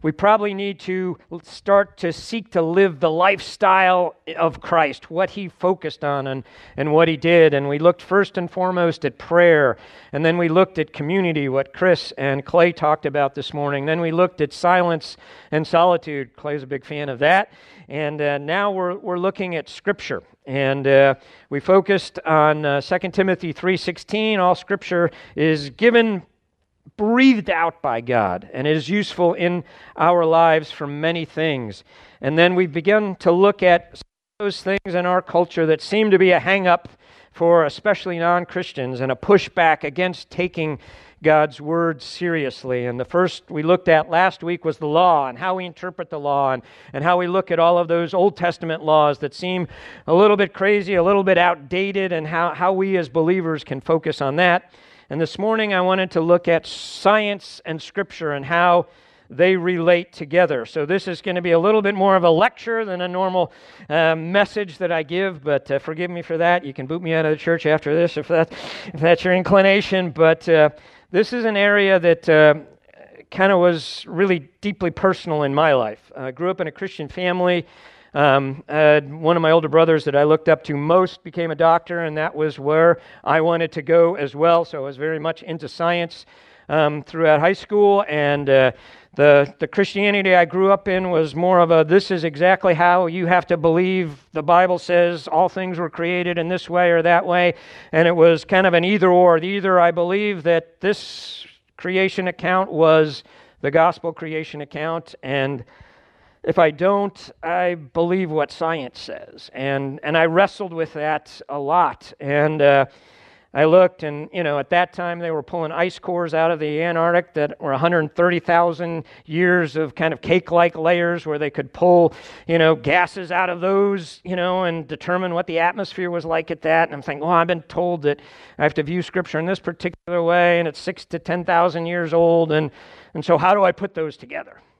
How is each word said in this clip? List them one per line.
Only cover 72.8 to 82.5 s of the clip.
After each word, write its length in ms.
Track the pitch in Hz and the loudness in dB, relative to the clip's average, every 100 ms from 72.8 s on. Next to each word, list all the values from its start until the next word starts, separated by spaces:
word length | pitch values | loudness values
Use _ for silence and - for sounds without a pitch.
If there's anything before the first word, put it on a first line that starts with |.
| _ _ - - - | _ _ -20 -20 -16
kinda 280 | - 190 190 | 0 2 4
was 480 | 180 165 - - - | 2 0 -6 -14 -12
really 420 | 170 196 180 135 _ | -4 -2 -2 -4 _
deeply 320 | 208 - 175 | -10 -4 -6
personal 520 | 165 190 180 - 156 | 0 -2 -2 -4 -4
in 120 | 143 139 | -2 0
my 180 | 160 | 2
life. 380 | 135 110 107 _ - | 2 0 -8 _ -14
I 140 | 135 | -12
grew 180 | 127 175 | -6 -6
up 100 | 185 | -4
in 80 | 160 | -8
a 40 | |
Christian 360 | - 196 - 147 | -8 -14 -12 -14
family. 580 | - 180 180 180 180 160 _ - _ _ | -6 -4 -2 0 -2 -4 _ -20 _ _
Um, 500 | 147 143 135 135 143 - | 0 4 4 0 -10 -8
uh, 320 | 151 151 151 | 2 4 4
one 340 | 139 151 160 175 | 2 -4 0 2
of 60 | |
my 100 | 160 | 4
older 160 | 165 156 | 2 4
brothers 380 | 156 165 160 147 | 2 4 2 2
that 100 | 139 | 2
I 80 | |
looked 240 | 147 160 160 | 4 2 2
up 160 | 156 | 0
to 140 | - 147 | 0 -6
most 460 | 147 175 185 - | 2 2 2 -4
became 280 | 175 170 170 | -14 -8 -8
a 40 | 151 | 0
doctor, 500 | 165 165 165 175 165 | 2 2 -2 -8 -6
and 120 | 151 | -4
that 160 | 156 | -6
was 240 | 147 156 | -4 -6